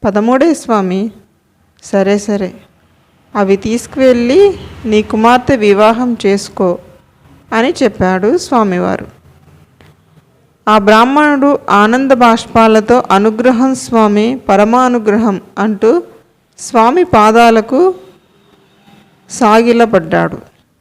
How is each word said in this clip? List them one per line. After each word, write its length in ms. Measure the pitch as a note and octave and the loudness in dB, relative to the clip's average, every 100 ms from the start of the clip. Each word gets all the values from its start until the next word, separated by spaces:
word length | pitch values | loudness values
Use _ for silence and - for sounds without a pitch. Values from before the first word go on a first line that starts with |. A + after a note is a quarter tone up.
| A3+ | -2
"పదమూడే 480 | G3+ A3 C4 D#4+ | -2 0 0 0
స్వామి." 580 | D4+ - A3 F#3+ F#3 A3 - _ _ _ _ _ _ | -2 -2 -2 -2 -4 -6 -10 _ _ _ _ _ _
"సరే, 340 | - G3 G3 G3+ | -6 -2 0 -2
సరే, 360 | G3+ G3+ F#3 - _ _ _ _ _ _ _ G#3+ | -2 -6 -6 -12 _ _ _ _ _ _ _ -4
అవి 220 | G3 G3 | 0 -2
తీసుకువెళ్ళి 1000 | G#3 A#3 - - C4 A#3+ A#3+ D4 G4+ F#4 - - - | -2 -6 -8 0 2 2 2 2 2 0 -12 -14 -4
నీ 160 | G#3+ | -2
కుమార్తె 540 | G#3+ A3 A3+ B3 B3 C4+ | -2 0 2 2 0 0
వివాహం 640 | G#3 G3 G#3+ A3+ B3 A#3 G3+ | 2 2 2 2 -2 -2 -2
చేసుకో" 540 | G3 - - F#3+ F3 - - _ _ _ _ _ | -2 -6 -6 -4 -4 -10 -20 _ _ _ _ _
అని 200 | A3+ B3 F4 | -2 -2 0
చెప్పాడు 540 | B3 G#3 F#3 F#3 G3+ E4+ | -4 -2 -2 -2 -2 -2
స్వామివారు. 720 | - B3 G#3 F3+ F3+ - - _ _ _ _ _ _ _ _ _ _ _ _ _ _ _ - | -2 -2 -2 -2 -4 -6 -10 _ _ _ _ _ _ _ _ _ _ _ _ _ _ _ 0
ఆ 100 | G#3+ | 0
బ్రాహ్మణుడు 840 | G3+ A3 A#3+ C#4 D4+ C#4+ C#4+ C#4+ - | 4 2 4 2 0 2 0 -2 0
ఆనంద 420 | G3+ G#3 B3 C4+ | 0 2 0 0
బాష్పాలతో, 920 | C4 A#3+ A3+ - A#3 A3+ A3 G#3+ B3 - | 2 2 2 -2 0 2 2 2 0 2
"అనుగ్రహం 640 | F#3+ G#3+ G#3+ A#3+ A#3 C4 B3+ | 0 0 0 -2 0 -2 -2
స్వామి, 640 | - A#3 G#3+ G#3 G#3+ C4 - | -4 0 2 0 -2 -4 -2
పరమానుగ్రహం" 920 | G3 G#3 A#3+ B3+ B3 G#3+ G#3 A3+ F#3+ - - | 0 2 2 0 0 -2 0 -2 -4 -8 -6
అంటూ 460 | G#3 G3+ A3 E4 E4+ - _ _ _ _ | -4 -2 0 0 -4 -20 _ _ _ _
స్వామి 440 | - A#3+ A3+ D#4 | -6 0 2 2
పాదాలకు 920 | F4 A#3 G#3+ A3 A#3 A3+ G#3+ C4 F#4 F#4 - _ _ _ _ _ _ _ _ _ _ _ _ | 0 2 2 4 4 2 0 0 0 -2 -14 _ _ _ _ _ _ _ _ _ _ _ _
సాగిలపడ్డాడు. 1080 | - A3+ A3 A#3 A#3 A3+ G#3 D#3+ E3+ E3+ - - _ _ _ | -4 2 2 2 2 2 0 -2 -4 -4 -8 -18 _ _ _